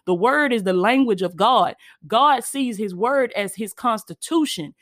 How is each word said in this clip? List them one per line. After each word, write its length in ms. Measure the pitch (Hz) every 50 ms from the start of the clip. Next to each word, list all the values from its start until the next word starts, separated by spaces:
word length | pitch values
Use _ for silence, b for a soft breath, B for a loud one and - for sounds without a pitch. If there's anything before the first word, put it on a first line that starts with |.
| B
The 100 | - 185
word 380 | 175 190 240 269 302 294 277 247
is 100 | 226 185
the 120 | 190 185
language 480 | 185 180 214 247 269 269 233 208 180 185
of 120 | 175 180
God. 400 | 160 196 233 262 226 185 - - _ B B B B B
God 380 | 147 208 226 269 294 285 240 226
sees 320 | - - 277 269 247 226
his 180 | 190 214 202 180
word 380 | 175 208 240 277 277 262 233 -
as 220 | - 202 190 -
his 160 | - 226 196 -
constitution. 1000 | - - 247 226 214 - - 170 - - - 320 330 311 - - - 156 147 - b